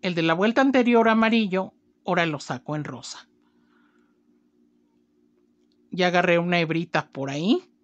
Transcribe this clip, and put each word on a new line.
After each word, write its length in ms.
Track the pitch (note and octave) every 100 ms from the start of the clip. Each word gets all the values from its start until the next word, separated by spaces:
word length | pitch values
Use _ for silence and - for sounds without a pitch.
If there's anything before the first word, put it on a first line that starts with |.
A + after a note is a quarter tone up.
el 140 | F#3+
de 80 | E3+
la 100 | E3
vuelta 300 | E3 G#3 A#3
anterior 480 | C#4 C4 A#3+ A#3 A3+
amarillo, 640 | A3+ A3+ A3+ G#3+ F#3 F#3+ _ _ _ -
ahora 180 | F3
lo 160 | E3 D3
saco 340 | - B2+ -
en 100 | D3+
rosa. 440 | C#3+ B2+ - - - _ _ _ _ _ _ _ _ _ _ _ _ _ A#1+ _ _ _ _ _ _ _ _ _ _ _ _
Ya 160 | F3 F3+
agarré 320 | F3 F3 E3+
una 200 | F3 F3
hebrita 520 | E3 D#3+ E3+ D#3 D3
por 180 | - C3+
ahí. 420 | C#3 F3 F4 - _